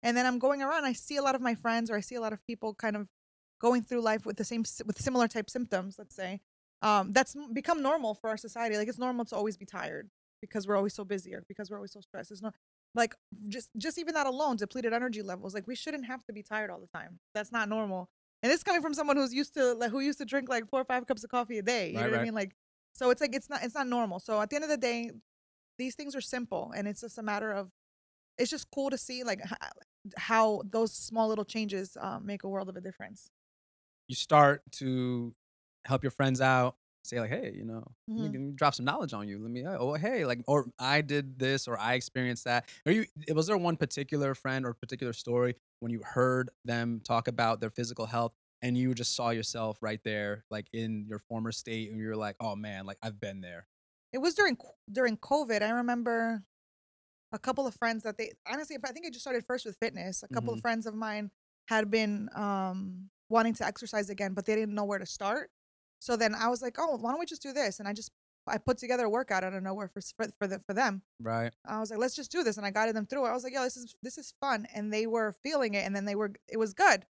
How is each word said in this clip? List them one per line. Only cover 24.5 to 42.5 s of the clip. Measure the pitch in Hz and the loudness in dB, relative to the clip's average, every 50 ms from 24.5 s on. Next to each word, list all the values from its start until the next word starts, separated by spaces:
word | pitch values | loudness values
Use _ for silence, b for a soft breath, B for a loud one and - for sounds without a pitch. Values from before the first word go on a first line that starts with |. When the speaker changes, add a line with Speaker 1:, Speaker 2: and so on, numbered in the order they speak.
| - | 0
Speaker 1:
end | 294 302 | -2 2
of | 311 | 2
the | 302 | 0
day, | 277 226 240 240 240 233 233 240 220 _ _ _ _ _ _ _ _ _ _ _ | 2 2 0 0 0 -4 -6 -10 -14 _ _ _ _ _ _ _ _ _ _ _
these | _ 247 262 247 | _ -6 -6 -4
things | - 302 285 269 | -6 -8 -6 -6
are | 277 | -6
simple, | - - - 254 247 226 196 175 - - - | -6 -4 -4 -4 -4 -2 -4 -4 -4 -4 -6
and | - 202 | -4 -4
it's | 208 208 - | -4 -4 -6
just | - 226 - - | -8 -10 -10 -8
a | 220 | -4
matter | 214 208 208 214 220 | -2 -2 0 0 -2
of, | 208 196 196 185 _ _ _ _ _ _ _ _ _ _ _ _ _ - | -2 -4 -4 -6 _ _ _ _ _ _ _ _ _ _ _ _ _ 0
it's | 254 - - | 0 0 0
just | 294 - _ | -6 -8 _
cool | - 285 269 277 | -4 -2 0 0
to | 269 247 | 0 -2
see, | - - 254 247 254 | -4 -6 -8 -6 -2
like, | 240 196 202 - | -2 -2 -2 -2
h-, | 180 - - - - - - - _ _ _ _ 202 190 | -8 -8 -8 -8 -12 -12 -14 -20 _ _ _ _ -14 -10
how | - - - 226 226 220 220 214 202 - | -8 -2 4 6 6 6 6 4 2 -2
those | 196 196 226 226 220 - | -2 0 2 2 2 0
small | - - - 233 226 226 220 | -4 -8 -4 0 2 2 2
little | 220 214 208 | 2 0 -2
changes, | - - 226 220 202 190 190 190 190 - - | -4 -2 -4 -2 -2 -2 -4 -6 -6 -8 -8
um, | - 190 - - 220 | -6 -6 -6 -6 -6
make | 202 202 190 - | -8 -8 -6 -6
a | 196 | -4
world | 196 190 190 185 | -4 -4 -4 -6
of | 185 | -8
a | 185 | -10
difference. | 180 190 185 _ - - 208 190 - - _ _ _ _ _ _ _ _ _ _ _ _ _ _ _ | -12 -12 -14 _ -16 -16 -16 -18 -20 -20 _ _ _ _ _ _ _ _ _ _ _ _ _ _ _
Speaker 2:
You | _ 131 | _ -6
start | - - - 156 147 147 143 143 143 _ - - | -6 0 6 10 10 10 10 8 4 _ -14 -12
to | - 135 131 131 127 123 123 123 120 120 117 110 _ _ _ _ _ _ _ _ _ _ | -6 -2 -2 0 0 0 0 0 -2 -2 -4 -8 _ _ _ _ _ _ _ _ _ _
help | - 135 127 - | 0 0 2 2
your | 135 - | 0 0
friends | - 139 135 131 127 | 2 2 4 4 6
out, | 135 131 131 127 123 127 - _ _ _ _ _ _ | 6 6 6 6 6 4 0 _ _ _ _ _ _
say, | - - 120 | -6 -4 -2
like, | 117 107 | -2 -2
"Hey, | 127 - - 120 104 | -2 -4 -4 -6 -8
you | 98 107 | -8 -8
know, | 113 110 113 110 - - _ _ - 220 | -8 -8 -10 -10 -14 -18 _ _ -8 -6
let | 226 - 156 | -4 -2 -2
me | 135 131 | -2 -4
Speaker 1:
Mm-hmm. | 135 143 | -6 -6
Speaker 2:
g-, | 143 | -2
drop | 135 151 147 139 | 4 4 4 4
some | - 123 | 4 0
knowledge | 135 147 294 202 156 - | 0 0 0 -2 -4 -4
on | 104 104 104 | -4 -4 -4
you. | 98 101 | -6 -6
Let | 107 113 | -6 -6
me, | 120 123 127 | -6 -6 -4
uh, | 170 196 160 | -4 -2 0
oh, | 120 127 147 | 0 0 0
hey," | 151 156 214 262 233 165 | 0 0 0 0 0 0
like, | 131 123 120 120 | 0 0 -2 2
or, | - 143 147 131 120 - - | 2 4 4 4 0 -6 -4
"I | 127 131 143 151 | 0 4 4 4
did | 151 143 143 147 143 135 131 127 | 4 4 0 0 0 -2 -4 -2
this," | 131 131 135 135 - | 0 2 2 0 0
or, | - 120 101 | -2 -4 -2
"I | 104 117 123 | 0 2 2
experienced | 127 120 - _ 131 127 123 120 113 - | 2 0 -2 _ -2 0 0 -2 -2 0
that." | 123 | 2